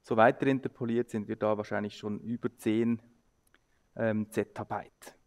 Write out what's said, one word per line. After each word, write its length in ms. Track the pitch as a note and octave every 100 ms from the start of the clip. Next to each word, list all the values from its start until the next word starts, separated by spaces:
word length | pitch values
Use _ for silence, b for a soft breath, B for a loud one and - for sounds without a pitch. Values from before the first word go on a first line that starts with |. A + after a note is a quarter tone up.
so 160 | - A2+
weiter 300 | A2+ C#3+ C3+
interpoliert, 600 | C3+ C3 - A#2+ A#2 A#2+
sind 180 | A2+ G2+
wir 80 | A2
da 200 | G#2+ G#2
wahrscheinlich 400 | G#2 G#2 G#2 -
schon 220 | G#2+ G#2
über 280 | G#2+ A#2 A#2 -
zehn, 440 | A#2 A2 A#2 A#2 - _ _ _ _ _ _ _ _
ähm, 340 | - A2+ G#2+ G#2
Zettabyte. 840 | - G#2 - G#2+ G#2 - _ - -